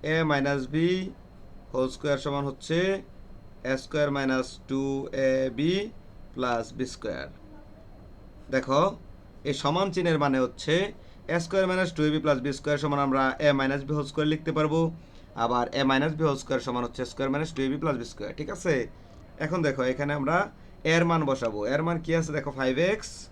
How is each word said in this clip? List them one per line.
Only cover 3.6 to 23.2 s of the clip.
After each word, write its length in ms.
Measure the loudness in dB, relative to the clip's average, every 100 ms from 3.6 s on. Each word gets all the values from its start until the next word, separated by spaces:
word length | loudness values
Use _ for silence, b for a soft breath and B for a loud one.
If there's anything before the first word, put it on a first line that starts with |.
| -2
এ 20 | -2
স্কয়ার 260 | 0 0 2 2
মাইনাস 300 | 2 2 0 -6 -6
টু 140 | -2 -2 -2 -4 2 4
এ 40 | 4 0 0
বি 140 | 2 2 -2 -10 -18 -18 -14 -4
প্লাস 300 | 0 0 -2 -6
বি 80 | -6
স্কয়ার। 340 | -6 -6 -6 -8 -14 -18 -18 -18 -20 -20 -20 -18 -18 -18 -18 -2
দেখো, 280 | -2 2 4 4 0 -14 -18 -20 -8 -4
এই 60 | 0
সমান 240 | 2 2 2
চিহ্নের 240 | 2 2 4
মানে 140 | 4 4 2
হচ্ছে 280 | -2 0 2 2 -4 B B -2 -2
এ 20 |
স্কয়ার 220 | 2 2 2
মাইনাস 200 | 2 0 2
টু 60 | 2
এ 20 |
বি 60 | 2 2
প্লাস 140 | 2 0
বি 60 | -4
স্কয়ার 180 | 0 0
সমান 160 | 2 0 2
আমরা 160 | 4 2 4 4
এ 20 | 4
মাইনাস 220 | 2 0 -2
বি 60 | -2
হোল 80 | -2
স্কয়ার 160 | 0 0
লিখতে 180 | 0 0 0
পারবো, 220 | 2 2 0 -2 B B B -2
আবার 220 | 0 2 0 2
এ 20 | 4
মাইনাস 240 | 4 2 2
বি 60 | 2
হোল 80 | 2
স্কয়ার 200 | 0 -2 0
সমান 160 | -2 -4
হচ্ছে 140 | -4 -8
এ 20 |
স্কয়ার 180 | -2 0
মাইনাস 160 | 0 -2 -2
টু 40 | -2
এ 20 |
বি 60 | 0
প্লাস 120 | 0 -2
বি 40 | -4
স্কয়ার। 180 | -8 -10 -8
ঠিক 100 | -8 -4
আছে, 180 | 0 2 0 B B B -20 -6 -2
এখন 140 | 2 2
দেখো 140 | 2 0
এখানে 200 | 0 -2 0
আমরা 180 | 2 2 0 -6 B B 2
এর 100 | 4 4
মান 120 | 4 2
বসাবো। 300 | 0 0 -2 0
এর 80 | 0 0
মান 120 | -2
কি 80 | 0 0
আছে 120 | 0 -2
দেখো, 140 | -4 -2
ফাইভ 160 | 0 2 2
এক্স 180 | 0 -6 -14